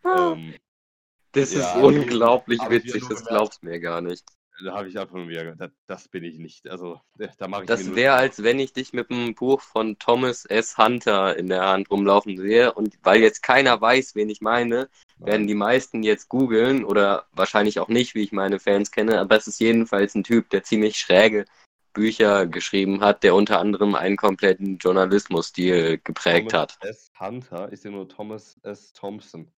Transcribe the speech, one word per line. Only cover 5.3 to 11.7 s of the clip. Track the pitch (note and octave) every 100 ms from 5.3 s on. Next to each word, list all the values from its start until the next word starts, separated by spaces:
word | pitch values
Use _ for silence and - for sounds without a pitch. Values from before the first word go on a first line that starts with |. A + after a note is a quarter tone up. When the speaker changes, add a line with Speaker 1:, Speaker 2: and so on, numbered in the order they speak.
| E2
Speaker 2:
gedacht, | E2 D#2+ F2 _ -
das, | F#2
das | _
bin | F#2
ich | E2+ D#2+
nicht. | D#2+ - -
Also, | F2 F2 E2 _ _
da, | G#2 _
da | F#2+
mach | G2+
ich | F#2+
Speaker 1:
Das | A2+
Speaker 2:
mir | F#2
nur | G2
Speaker 1:
wär, | C3+
Speaker 2:
Spaß. | C3
Speaker 1:
als | C3+ -
wenn | A2 C3+
ich | C3+
dich | - C3
mit | B2+ A#2
einem | B2 A#2+
Buch | A2 B2+ C3+
von | - A2 A2 G#2
Thomas | - B2 B2+ A#2
S. | - G#2+ - -
Hunter | A2+ B2 A#2 G2+ F#2+ E2+
in | F#2
der | F#2
Hand | F#2+